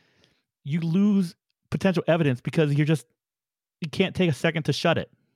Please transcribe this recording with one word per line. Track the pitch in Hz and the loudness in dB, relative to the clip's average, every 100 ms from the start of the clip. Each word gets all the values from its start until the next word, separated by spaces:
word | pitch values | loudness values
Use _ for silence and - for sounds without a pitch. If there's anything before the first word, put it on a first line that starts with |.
| _ _ _ _ _ _ | _ _ _ _ _ _
you | 139 165 | -6 -4
lose | 165 185 208 196 170 - _ _ - | 0 2 4 2 0 -6 _ _ -8
potential | - 190 175 - | -2 0 0 0
evidence | 165 147 123 | 2 2 0
because | - 165 151 | -2 0 2
you're | 143 151 | 2 2
just, | 160 - _ _ _ _ _ _ - | 0 -4 _ _ _ _ _ _ -14
you | 156 | -10
can't | - 185 - | -2 -2 0
take | 175 | -2
a | |
second | 135 170 160 | 0 -2 -2
to | 151 | -4
shut | 139 175 131 | -2 0 -2
it? | - _ _ | -4 _ _